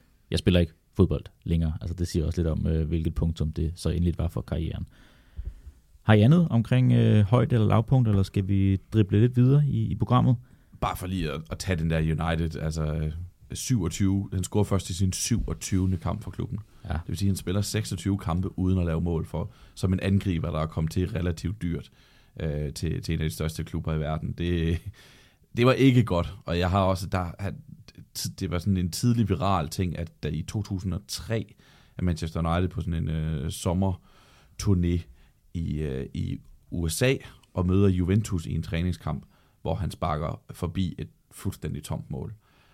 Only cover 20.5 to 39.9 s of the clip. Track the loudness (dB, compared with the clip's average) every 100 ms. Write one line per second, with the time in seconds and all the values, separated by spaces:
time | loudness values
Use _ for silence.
20.5 | -2 -4 -2 -2 0 -2 -2 -4 -2 -4
21.5 | -4 -4 -6 -8 _ _ _ _ -8 -6
22.5 | -4 -4 -4 -4 -4 -2 -2 -2 -2 -4
23.5 | -4 -6 -6 -4 -2 -2 -4 -6 -4 -2
24.5 | 0 0 -2 -4 -16 -20 -20 _ _ _
25.5 | 2 4 6 6 6 4 2 -2 -6 -4
26.5 | 0 2 4 2 2 -2 -4 -4 -6 -8
27.5 | -10 -14 -20 -20 -20 -16 -10 -8 -6 -4
28.5 | -2 2 2 0 0 2 4 2 2 0
29.5 | 0 -2 -2 -2 -2 -8 -6 -6 -4 -4
30.5 | -6 -4 -4 -4 -6 -6 -12 -6 -6 -6
31.5 | -14 _ -20 _ -4 -2 0 -4 -2 0
32.5 | 0 0 -2 -4 -2 -2 -2 -2 -2 -4
33.5 | -4 -2 0 0 -2 _ _ _ -20 _
34.5 | -4 0 2 2 0 -4 -16 _ _ _
35.5 | -6 -4 -4 -4 -4 -6 -6 -6 -8 -12
36.5 | -20 -10 -4 -2 0 0 0 -4 -20 _
37.5 | -2 2 6 6 4 4 2 2 -4 -4
38.5 | -4 -4 -2 -2 -2 -4 -8 -10 _ _
39.5 | _ -6 -4 -4